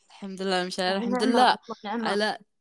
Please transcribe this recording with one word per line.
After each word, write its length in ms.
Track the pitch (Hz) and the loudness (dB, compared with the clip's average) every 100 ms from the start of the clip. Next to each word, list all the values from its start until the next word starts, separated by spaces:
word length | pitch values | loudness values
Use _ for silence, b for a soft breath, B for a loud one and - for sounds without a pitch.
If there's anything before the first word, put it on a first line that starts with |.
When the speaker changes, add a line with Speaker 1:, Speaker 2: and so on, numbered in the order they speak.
| _ | _
Speaker 1:
الحمد 320 | - 196 190 | -16 -12 -6
لله 120 | 190 | -2
على 80 | 185 | -2
المشاعر، 300 | 180 185 185 | -2 -4 -2
Speaker 2:
يعني 60 | 196 | -2
Speaker 1:
الحمد 160 | 240 | -2
Speaker 2:
نعمة، 100 | 247 | 0
Speaker 1:
لله 340 | 226 240 247 - - | 2 6 6 4 -2
Speaker 2:
والله 80 | 226 | -14
نعمة. 260 | 208 233 214 | -8 -4 -2
Speaker 1:
على 280 | 202 214 - - _ | -2 -2 -4 -12 _